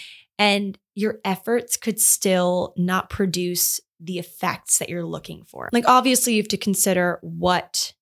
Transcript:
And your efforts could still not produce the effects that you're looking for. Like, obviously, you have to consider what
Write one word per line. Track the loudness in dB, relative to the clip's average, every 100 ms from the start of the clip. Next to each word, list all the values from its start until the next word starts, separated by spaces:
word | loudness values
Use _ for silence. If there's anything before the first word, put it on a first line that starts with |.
| -20 -20 _ 0
And | 2 2 -2 -8 _ -4
your | -2 -2 -4
efforts | -4 0 -2 -2 -4
could | -2 0
still | 0 0 2 2 2 0 -2 -2
not | -2 -2 -4
produce | -2 -2 -2 -4 -2 -2 -4 -10 _
the | -10 -8
effects | -8 -6 -6 -6 -2 -2
that | -2
you're | -6
looking | -6 -8 -10 -16
for. | -16 -12 -2
Like, | 2 4
obviously, | 6 6 4 2 2
you |
have | 0
to | -2
consider | 0 0 2 2 2 -2
what | -6 -2 2 2 0 -6 -6 -10